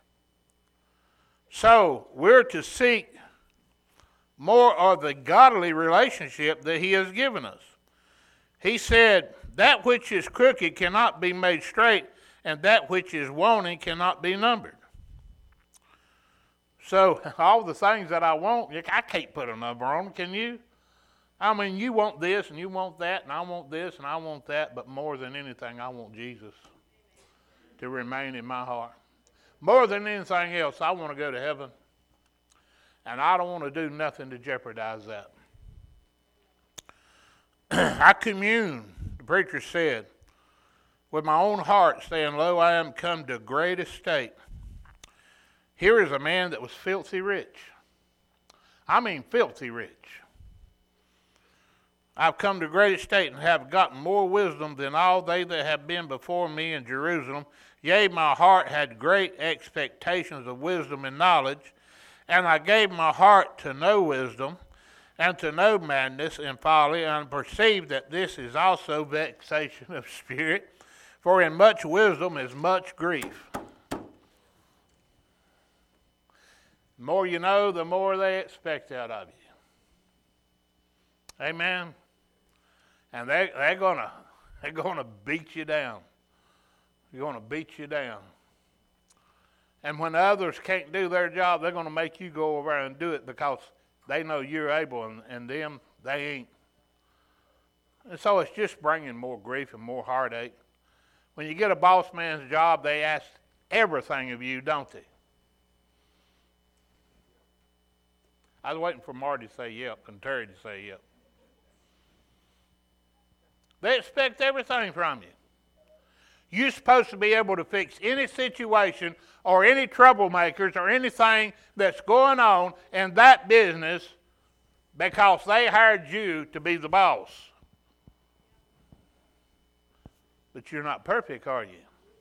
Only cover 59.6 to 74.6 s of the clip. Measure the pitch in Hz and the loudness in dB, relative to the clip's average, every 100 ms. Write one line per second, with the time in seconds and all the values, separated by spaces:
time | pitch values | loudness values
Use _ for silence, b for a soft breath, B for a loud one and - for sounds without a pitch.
59.6 | - 160 135 - 170 180 - 143 120 127 | -8 -8 -8 -8 -4 -4 -6 -12 -12 -8
60.6 | 160 180 139 139 135 139 180 160 135 147 | -4 -4 -6 -10 -10 0 4 4 2 -4
61.6 | - b b b b b - 175 175 156 | -12 b b b b b 0 2 4 2
62.6 | 165 220 202 175 160 147 196 196 - - | 4 4 2 0 0 6 8 8 6 -4
63.6 | 147 135 175 208 160 135 127 113 135 175 | -10 -2 2 4 2 0 -4 -8 -10 -10
64.6 | - b b b b - 175 175 160 156 | -20 b b b b -2 -2 -2 -4 2
65.6 | 208 208 156 135 131 131 156 - 147 131 | 4 4 0 -2 -2 -4 -8 -8 -10 -4
66.6 | 156 156 147 165 156 151 139 139 127 - | 2 4 4 0 -2 -4 -6 -8 -6 0
67.6 | 220 196 147 135 - 170 180 - 120 147 | 2 2 -2 -8 -6 -6 -6 -8 -8 0
68.6 | 185 175 - 151 147 151 147 - - 156 | 2 2 -2 -6 -4 -6 -6 -10 -6 -6
69.6 | 151 - 131 151 - - - 131 156 170 | -6 -12 -16 -14 -14 -18 -10 -6 -2 -4
70.6 | - b b b b b 175 185 160 165 | -6 b b b b b 2 4 4 6
71.6 | 214 220 156 185 214 147 180 147 127 135 | 6 6 0 2 2 2 -4 -6 -10 -4
72.6 | 170 185 185 - 170 151 - - - - | -2 -2 -4 -6 -4 -4 -6 -14 -18 -16
73.6 | - _ _ - - _ _ _ _ _ | -18 _ _ -16 -16 _ _ _ _ _